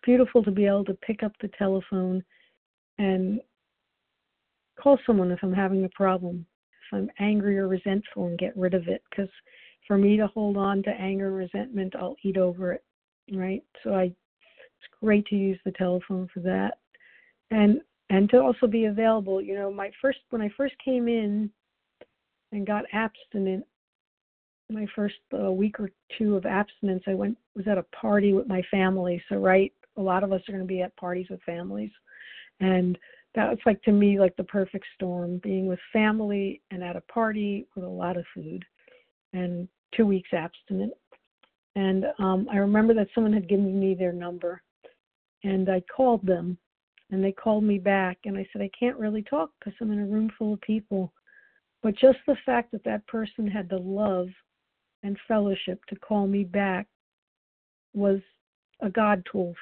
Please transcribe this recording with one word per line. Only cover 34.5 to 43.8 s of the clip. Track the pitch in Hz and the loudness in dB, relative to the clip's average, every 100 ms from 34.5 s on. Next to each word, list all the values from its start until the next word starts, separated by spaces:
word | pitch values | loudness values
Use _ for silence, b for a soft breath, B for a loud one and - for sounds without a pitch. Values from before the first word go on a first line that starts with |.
| 202 190 196 - | -4 -4 -6 -14
storm, | - 180 175 175 180 | -10 -8 -6 -6 -6
being | 208 190 185 | -4 -4 -2
with | 180 - | -6 -4
family | 220 214 220 208 202 196 - _ | 0 2 0 -2 -2 -4 -6 _
and | 180 | -12
at | 175 180 | -10 -10
a | |
party | - 233 220 214 202 202 - | -8 -2 -2 -2 -4 -4 -8
with | 196 | -12
a | 180 | -10
lot | 185 175 175 | -6 -6 -6
of | - | -8
food. | - 156 180 - b b b b _ _ | -12 -12 -12 -14 b b b b _ _
And | 185 180 175 185 _ _ - | -8 -6 -6 -10 _ _ 2
two | 214 | 2
weeks | 190 - | 2 0
abstinent. | 175 165 - - 190 214 - _ - _ _ _ _ _ 202 | -4 -6 -12 -8 -6 -6 -8 _ -20 _ _ _ _ _ -2
And, | 190 190 - - | 0 0 -2 -2
um, | 190 185 220 | 0 0 0
I | 202 | 0
remember | 202 214 226 220 | 2 4 4 4
that | 202 | 2
someone | 240 214 | 0 2
had | 214 175 | 2 2
given | 202 196 | 0 2
me | 196 | 0